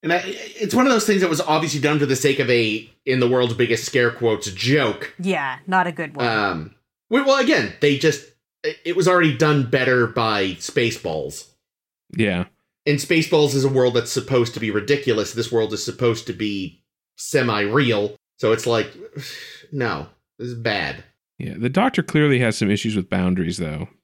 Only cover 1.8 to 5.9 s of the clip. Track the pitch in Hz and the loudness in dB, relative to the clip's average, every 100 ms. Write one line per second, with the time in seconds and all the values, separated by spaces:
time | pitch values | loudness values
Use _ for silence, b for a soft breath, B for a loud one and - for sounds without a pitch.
1.8 | 147 151 139 131 147 139 127 120 113 110 | 0 2 2 0 -2 -2 2 2 2 -2
2.8 | - _ - 127 123 127 123 117 117 113 | -8 _ -2 2 2 2 0 0 0 0
3.8 | - 135 120 117 117 107 104 92 120 147 | 0 2 0 2 0 0 -4 -4 0 2
4.8 | 123 104 - - 180 175 139 127 - 185 | 2 -4 -10 -8 -4 -2 -4 -8 -2 0
5.8 | 180 | 0